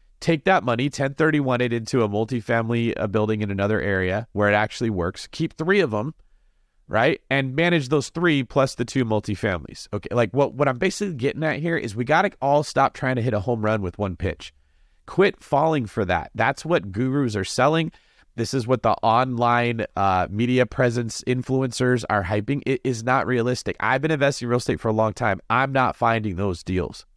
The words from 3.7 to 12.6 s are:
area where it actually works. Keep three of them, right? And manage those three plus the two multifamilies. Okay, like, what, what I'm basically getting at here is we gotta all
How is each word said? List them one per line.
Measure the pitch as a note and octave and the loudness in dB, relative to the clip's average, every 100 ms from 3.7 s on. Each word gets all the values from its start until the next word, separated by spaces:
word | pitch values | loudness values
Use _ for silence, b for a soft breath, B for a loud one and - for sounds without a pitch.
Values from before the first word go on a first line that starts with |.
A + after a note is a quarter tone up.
| G#2+ | 0
area | F#2 F#2+ F#2 G2+ A#2 | 0 0 0 -2 -4
where | G2+ G#2 | 0 2
it | |
actually | G#2 G#2+ - A2+ | 4 2 -2 -2
works. | G2 E2+ - - | 0 -2 -4 -12
Keep | - E3 - | -6 -6 -4
three | D#3+ G3+ | -2 0
of | D3+ | 2
them, | G#2+ B2 - _ _ _ _ _ _ - | 0 -4 -10 _ _ _ _ _ _ -4
right? | G#2+ C3 - - | 0 2 0 -2
And | C3+ C3+ | -2 -2
manage | C3+ E3+ E3+ B2+ | 0 2 2 2
those | D3 - | 0 0
three | E3 F3 C#3+ | 0 2 2
plus | B2 D3 C3 | 0 2 2
the | - | 0
two | A#2+ C3+ | -2 0
multifamilies. | A#2 G#2+ G#2+ G2+ G#2+ F2 C2+ - - | 0 0 -2 -2 -2 -2 -6 -16 -10
Okay, | G#2 - | -8 -4
like, | A#2+ A2+ | 0 0
what, | B2+ C#3 | 2 0
what | B2+ C#3 | 2 0
I'm | B2 | 0
basically | F#3+ - G3+ | -2 -2 -6
getting | C#3+ C3 - | -2 -4 -2
at | D#3 C3 | -4 -2
here | E3 E3 | -2 -2
is | A2+ G2+ | -4 -6
we | |
gotta | B2+ D#3 F#3+ - | 0 2 2 -2
all | C3+ D3 | 0 2